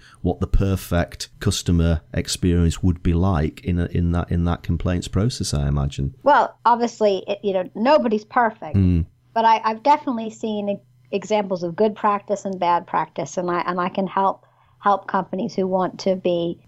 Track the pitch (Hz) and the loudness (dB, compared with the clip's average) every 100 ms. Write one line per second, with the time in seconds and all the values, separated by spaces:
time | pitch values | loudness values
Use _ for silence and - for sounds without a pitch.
0 | - - 87 - 92 - 98 95 - 87 | -6 -6 -4 -2 2 2 2 0 0 -2
1 | - - - - 101 - - 87 85 82 | -2 -8 -16 -4 -2 -2 0 2 2 0
2 | - - - - 90 87 85 - 92 82 | -2 -6 -4 -2 2 2 2 2 -2 0
3 | - 85 95 85 78 - - 87 87 87 | 0 0 2 0 -2 -4 -4 -2 -2 0
4 | 85 85 - 87 85 85 - 85 92 90 | 0 0 0 0 0 -2 -4 -2 0 -2
5 | - 95 110 - 101 73 71 71 69 - | -2 -2 -2 -2 -4 -2 0 0 -2 -4
6 | 69 - - 269 - - 226 233 233 - | -6 -2 2 4 2 0 0 2 0 2
7 | 214 185 - 202 202 185 180 - 240 302 | 2 2 -4 -4 -2 -2 -4 -2 4 4
8 | 240 214 - 254 226 226 156 98 92 87 | 4 -2 0 0 0 -2 -4 2 2 2
9 | 85 _ _ 226 226 220 220 220 285 294 | 0 _ _ 2 4 4 2 0 4 4
10 | 294 226 220 220 220 208 202 202 - _ | 2 -4 -6 -6 -6 -4 -4 -4 -8 _
11 | _ 196 - 214 196 185 170 170 220 - | _ -6 -2 -2 0 -4 -4 0 0 2
12 | 214 202 - 196 196 185 175 170 185 156 | 0 0 -2 -4 -4 -2 0 0 0 -4
13 | 160 - 139 - 180 175 175 180 180 190 | -4 -6 -6 -4 -4 -2 -2 -2 -4 -2
14 | 190 196 196 - _ _ _ _ 208 196 | -2 0 0 -2 _ _ _ _ 0 0
15 | - 190 185 190 214 - 185 185 180 - | 0 -4 -2 -4 -4 -2 0 0 -2 -2
16 | 196 185 185 175 170 170 | -2 0 0 0 -2 -6